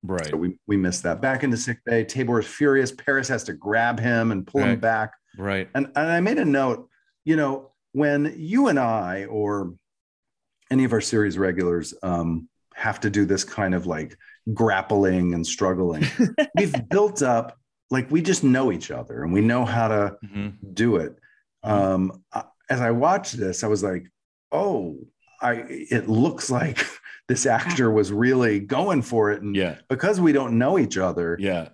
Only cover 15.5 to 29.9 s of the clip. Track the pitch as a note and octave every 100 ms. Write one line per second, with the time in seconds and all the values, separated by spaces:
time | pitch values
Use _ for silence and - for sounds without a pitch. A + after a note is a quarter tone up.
15.5 | - F#2+ F#2 F2+ D#2 C3 - A#3+ - D4+
16.5 | - G3+ C3+ A2+ G3 G#3 - C#3 A#2 A#2
17.5 | - _ _ _ C3 C3 D#3 E3 F#3 C#3
18.5 | B2+ C3 F2 - B1 - - D2+ F#2 A2
19.5 | A#2+ A#2 A2+ A2+ G#2+ G2+ - G2+ G2+ G2+
20.5 | G2 G2+ F2+ A#2 G2 D#2 - _ _ _
21.5 | _ G#2+ G#2 G2 F#2+ F#2 - _ - -
22.5 | _ _ C3 A#2 A#2 D3 G3 F#3+ C3+ G2
23.5 | F#2 A2 G#2+ G2 F#2 - _ _ _ _
24.5 | D3+ G3 D3+ F2+ C#2 - _ _ _ B2+
25.5 | A#2 A#2+ B2+ - A#2+ G2 A2 D3 E3 -
26.5 | B2+ E2+ - - - - - _ B2+ C#3
27.5 | A2+ F3 F3 A#2+ G#2+ G2 G2+ B2 C3 A#2+
28.5 | G2+ G2+ B2+ F#3+ E3 A#2+ A#2+ G#2 G#2 G#2
29.5 | G2 F2+ D#2 _